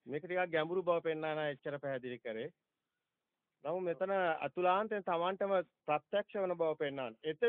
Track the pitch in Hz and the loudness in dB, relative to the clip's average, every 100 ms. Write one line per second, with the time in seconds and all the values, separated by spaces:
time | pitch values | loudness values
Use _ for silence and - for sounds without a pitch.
0 | 123 143 165 180 180 160 156 180 175 170 | -8 -6 -2 0 0 2 0 0 2 2
1 | 160 156 156 156 151 139 156 143 143 135 | 2 -2 -2 -2 -2 -4 -6 -6 -4 -6
2 | 123 123 120 110 147 - _ _ _ _ | -6 -8 -8 -6 -8 -12 _ _ _ _
3 | _ _ _ _ _ _ 139 180 180 165 | _ _ _ _ _ _ -4 -2 -2 -2
4 | 190 196 180 156 139 - 180 190 220 214 | 0 2 2 2 -2 2 4 4 2 -2
5 | 190 170 175 190 196 190 165 _ - 151 | 0 0 0 0 2 2 0 _ -2 -2
6 | - 202 208 208 185 175 165 156 147 139 | 0 -2 -2 -2 -2 0 0 0 -2 -2
7 | 123 110 156 156 | -6 -6 -6 0